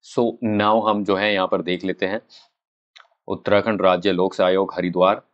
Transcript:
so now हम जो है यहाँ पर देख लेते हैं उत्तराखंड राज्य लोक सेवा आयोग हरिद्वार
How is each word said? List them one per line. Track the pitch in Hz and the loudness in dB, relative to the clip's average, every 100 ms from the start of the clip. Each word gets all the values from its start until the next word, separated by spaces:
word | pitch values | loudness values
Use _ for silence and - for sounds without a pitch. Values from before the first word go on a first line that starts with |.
| - - | -4 -2
so | 117 113 | -2 -2
now | 113 104 104 113 107 | -2 0 2 2 2
हम | 104 | -2
जो | 101 95 | 0 0
है | 104 | 2
यहाँ | 101 92 | 0 0
पर | 95 | -2
देख | 85 90 | -2 -4
लेते | 95 92 95 | -4 -4 -4
हैं | 107 _ - _ _ _ _ _ - - _ - | -4 _ -20 _ _ _ _ _ -20 -20 _ -10
उत्तराखंड | 95 - 101 110 101 | -8 0 0 0 2
राज्य | 95 90 98 | 2 2 0
लोक | 90 95 | 0 -2
सेवा | - 90 | 0 2
आयोग | 95 98 | 2 -2
हरिद्वार | - 90 87 92 110 _ | -4 -4 2 2 2 _